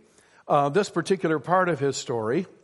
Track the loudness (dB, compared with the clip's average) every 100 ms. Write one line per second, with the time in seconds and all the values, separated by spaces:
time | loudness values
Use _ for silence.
0 | _ _ _ _ 0 2 2 0 0 -2
1 | -2 0 0 -2 2 2 2 0 -2 -4
2 | -6 -4 -2 -2 -4 -14